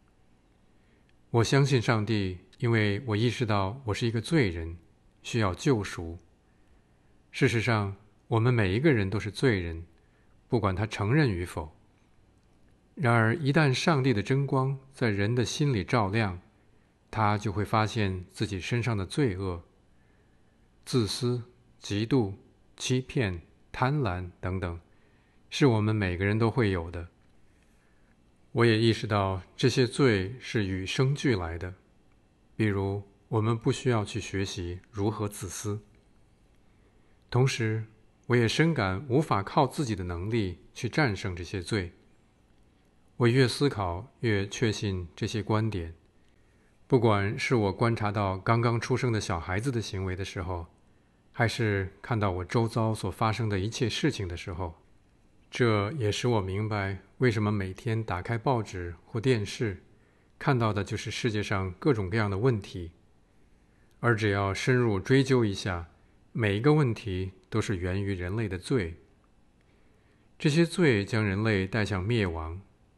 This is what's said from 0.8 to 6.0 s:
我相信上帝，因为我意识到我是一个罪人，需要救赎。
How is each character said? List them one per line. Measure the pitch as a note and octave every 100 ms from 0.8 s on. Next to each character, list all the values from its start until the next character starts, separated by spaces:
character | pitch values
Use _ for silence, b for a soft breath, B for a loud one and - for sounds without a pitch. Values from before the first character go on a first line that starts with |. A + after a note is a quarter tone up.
| b b b b _
我 | A#2+
相 | A2 C#3 C#3
信 | C3
上 | G#2+ A2 G#2
帝， | G#2+ F#2+ F2 - -
因 | B2
为 | A2+ G#2 G2+ B2
我 | G#2
意 | A#2+
识 | -
到 | A2+ G#2 F#2+ C3 A2
我 |
是 | G2 A#2+
一 |
个 | A2+
罪 | - E3 G#2
人， | E2+ E2 E2+ - _ _ _
需 | - A#2+
要 | G2+
救 | F2 D3 A#2
赎。 | F#2+ -